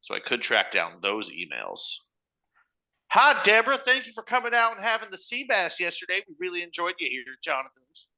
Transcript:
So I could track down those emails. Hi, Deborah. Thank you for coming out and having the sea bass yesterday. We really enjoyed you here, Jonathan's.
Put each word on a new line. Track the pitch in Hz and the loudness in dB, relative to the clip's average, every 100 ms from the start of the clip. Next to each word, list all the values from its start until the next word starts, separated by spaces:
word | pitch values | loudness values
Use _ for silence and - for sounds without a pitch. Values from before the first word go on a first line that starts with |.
So | - | -6
I | 101 | -6
could | - 123 | -2 -2
track | - 113 95 | 2 2 2
down | 98 85 87 | 0 -2 -2
those | 98 107 104 | -2 -2 -4
emails. | 71 85 65 50 50 - - _ _ _ _ _ _ _ _ _ _ _ | -8 -8 -8 -8 -6 -8 -8 _ _ _ _ _ _ _ _ _ _ _
Hi, | - 277 285 | 6 6 6
Deborah. | 202 220 226 269 | 6 6 6 0
Thank | - 262 240 | 2 0 0
you | |
for | 226 | -14
coming | - 247 233 | -2 -2 2
out | 233 226 220 | 2 2 0
and | |
having | 208 220 214 | -2 -2 -4
the | 185 | -14
sea | - 247 262 | -10 -10 0
bass | 220 170 - | 2 2 -2
yesterday. | 175 165 180 185 190 | -4 -4 -2 -4 -4
We | 151 | -8
really | 180 175 | -6 -6
enjoyed | 175 170 175 185 | -6 -4 -4 -2
you | 156 | -6
here, | 127 123 131 | -6 -10 -12
Jonathan's. | - 139 135 _ 131 - - | -4 -4 -4 _ _ -20 -20